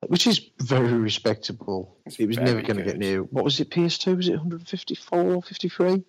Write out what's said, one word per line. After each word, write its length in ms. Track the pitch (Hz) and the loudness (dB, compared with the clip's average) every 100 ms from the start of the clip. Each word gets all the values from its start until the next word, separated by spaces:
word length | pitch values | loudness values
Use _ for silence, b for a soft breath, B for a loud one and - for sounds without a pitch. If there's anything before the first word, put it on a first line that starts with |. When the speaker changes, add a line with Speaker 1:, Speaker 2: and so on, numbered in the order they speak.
| - | 2
Speaker 1:
which 200 | 175 - | 2 4
is 140 | 214 - _ | 2 0 _
very 360 | 127 131 120 | 0 2 4
respectable. 1000 | 117 110 104 117 107 - 104 - 95 92 _ - | 2 2 0 -2 -2 -4 -10 -6 -6 -8 _ -18
Speaker 2:
It's 120 | - | -2
Speaker 1:
It 80 | 110 | -2
was 100 | 117 | 2
Speaker 2:
very 100 | 127 | 2
Speaker 1:
never 160 | 113 | 2
gonna 220 | 104 104 | 0 -2
get 80 | 92 | -2
Speaker 2:
good. 80 | 87 | -2
Speaker 1:
near. 220 | 98 95 | -2 -2
What 220 | 95 131 | -2 -2
was 160 | 113 - | 0 0
it, 80 | - | -2
P 160 | - | 0
S 140 | 170 - | 0 0
two? 180 | - 185 | 0 0
Was 120 | 180 | 0
it 60 | |
a 40 | 165 | 0
hundred 280 | 160 165 170 | -2 -8 -8
fifty-four, 760 | 185 - - - 175 180 180 | -10 -8 -10 -2 2 2 0
fifty-three? 640 | 175 185 180 - 180 190 | -2 -6 -6 2 2 2